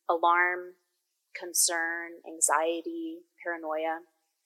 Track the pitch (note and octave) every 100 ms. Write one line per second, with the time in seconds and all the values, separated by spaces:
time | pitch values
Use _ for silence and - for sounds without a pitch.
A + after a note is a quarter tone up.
0 | - E3+ E3+ F3 F3+ F3+ F3+ - _ _
1 | _ _ _ - F3+ E3+ - E3+ E3 E3+
2 | E3+ E3+ - D#3+ - D3 E3 E3+ E3 E3
3 | E3 E3 F3 _ F3 E3+ D#3 D#3 D#3+ E3
4 | E3+ _ _ _